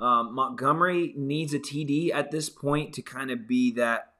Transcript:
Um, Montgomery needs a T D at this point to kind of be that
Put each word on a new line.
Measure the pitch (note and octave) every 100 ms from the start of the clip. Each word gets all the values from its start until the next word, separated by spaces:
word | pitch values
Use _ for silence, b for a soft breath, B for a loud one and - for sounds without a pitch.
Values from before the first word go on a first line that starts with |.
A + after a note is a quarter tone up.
Um, | B2 A#2+ A2+
Montgomery | B2+ C3 B2 C3+ D#3+ F3+ F3 E3 C#3+
needs | C#3 D3+ D#3
a | C#3+
T | - C#3+
D | D3+ C#3+ E3
at | C#3 C#3+
this | D#3 D3+
point | - C#3 D3 D3+
to | -
kind | - B2+ C3+
of | B2 A2+
be | B2 B2
that | A#2 A#2 A2+ -